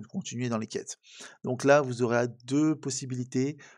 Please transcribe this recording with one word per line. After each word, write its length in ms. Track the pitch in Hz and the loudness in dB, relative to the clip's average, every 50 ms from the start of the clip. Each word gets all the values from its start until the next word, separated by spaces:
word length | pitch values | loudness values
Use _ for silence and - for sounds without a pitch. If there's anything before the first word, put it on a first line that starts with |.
| - - | -14 -10
continuer 400 | - 196 - - 127 120 127 120 | -8 -8 -8 -6 -6 -4 -2 -2
dans 100 | 117 110 | -2 -2
les 100 | 110 - | -4 -4
quêtes. 300 | - - - - - _ _ - - - - - - _ - | -6 -8 -8 -8 -16 _ _ -20 -20 -18 -18 -18 -16 _ -4
Donc 200 | 127 127 - - | -4 -4 2 6
là, 160 | 135 143 147 | 6 6 6
vous 220 | 143 127 123 120 | 6 2 0 0
aurez 260 | 123 113 120 120 123 123 107 - - | 2 2 4 2 2 0 -4 -10 -6
deux 320 | - 135 147 156 156 156 | -2 2 2 4 2 2
possibilités 800 | 143 - 139 131 - 135 123 127 123 127 127 - 127 131 143 151 143 - - - | 0 -4 -6 -6 -6 -6 -6 -6 -6 -6 -2 0 0 0 0 -2 -8 -16 -20 -20